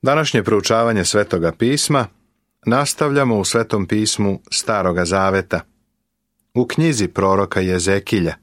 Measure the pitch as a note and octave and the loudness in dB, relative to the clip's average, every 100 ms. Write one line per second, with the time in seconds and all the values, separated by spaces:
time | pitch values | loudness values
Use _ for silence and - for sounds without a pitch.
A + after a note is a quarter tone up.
0 | - D3 D3+ B2 G2 G#2+ F#2+ A2+ A#2 A2 | 2 2 2 0 2 0 2 2 2 0
1 | F2 G#2 G#2 F2+ E2 - A#2 D3 - C#3+ | 0 0 0 0 -2 0 -2 0 0 -2
2 | A2 _ _ _ _ _ - B2 C#3+ - | -2 _ _ _ _ _ 0 0 0 -2
3 | D3+ C#3+ C3+ A2 F#2 A#2 A2+ G#2+ F#2 G#2+ | 0 0 2 0 0 -2 0 -2 -2 -2
4 | A2 - G2+ F#2+ - - - G#2 F#2 F2 | -2 0 -2 -2 -6 -8 -2 -2 0 0
5 | F2 F#2+ F#2+ F#2+ F#2 F2 - _ _ _ | 0 0 2 0 -2 -6 -6 _ _ _
6 | _ _ _ _ _ B2 A#2+ - E3 B2+ | _ _ _ _ _ -2 -2 0 0 0
7 | F#2+ - F#2+ F#2+ F#2+ - F#2 F2+ F2 G2 | -2 0 2 2 0 0 0 0 0 0
8 | - G#2+ E2+ - | 0 -2 -2 -6